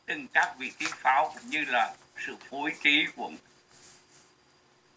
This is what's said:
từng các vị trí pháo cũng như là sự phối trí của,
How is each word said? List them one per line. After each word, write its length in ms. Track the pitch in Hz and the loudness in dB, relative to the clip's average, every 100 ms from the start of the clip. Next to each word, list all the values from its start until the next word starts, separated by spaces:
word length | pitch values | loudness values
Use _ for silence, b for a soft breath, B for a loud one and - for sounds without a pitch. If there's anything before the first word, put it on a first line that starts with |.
| - | -10
từng 220 | 160 127 | -8 -2
các 200 | 160 175 - | 2 2 0
vị 140 | 127 - | -10 -6
trí 60 | 156 | -6
pháo 460 | - 135 135 156 | -2 2 4 2
cũng 160 | - 120 | -2 -6
như 160 | 151 143 | -4 0
là 260 | 123 - - - - | 2 2 -2 -16 -12
sự 180 | - 123 - | -10 -10 -10
phối 220 | 127 147 - | -6 -4 0
trí 240 | 147 147 165 - | 4 4 2 -4
của, 160 | 101 - - _ _ - - - _ - _ _ _ _ _ _ _ | -8 -10 -18 _ _ -20 -20 -20 _ -20 _ _ _ _ _ _ _